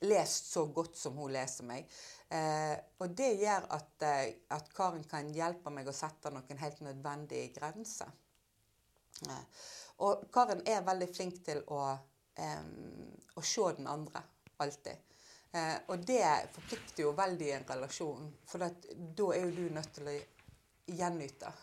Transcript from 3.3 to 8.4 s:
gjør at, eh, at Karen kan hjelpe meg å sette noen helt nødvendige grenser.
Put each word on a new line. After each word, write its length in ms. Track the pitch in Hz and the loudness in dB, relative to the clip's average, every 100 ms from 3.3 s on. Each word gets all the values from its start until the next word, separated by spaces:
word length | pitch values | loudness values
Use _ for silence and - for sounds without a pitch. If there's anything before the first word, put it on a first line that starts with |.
| 202 | 4
gjør 280 | 208 196 - | 4 4 2
at, 320 | 151 156 - | -4 -6 -2
eh, 300 | 151 143 131 - - | 2 4 2 -4 -6
at 220 | 147 - | -6 -4
Karen 320 | - 185 165 | 0 0 0
kan 280 | 156 156 147 | -4 -6 -4
hjelpe 380 | 151 165 175 151 | 0 0 -2 -6
meg 160 | 143 135 | -6 -6
å 40 | |
sette 380 | 139 156 - 151 | -4 -6 -6 -8
noen 280 | 135 135 139 | -6 -8 -6
helt 220 | 151 151 | -6 -6
nødvendige 720 | 147 135 143 143 147 131 127 | -8 -6 -6 -6 -4 -4 -6
grenser. 560 | 135 151 190 214 - - - _ _ | -6 -6 -6 -8 -8 -10 -14 _ _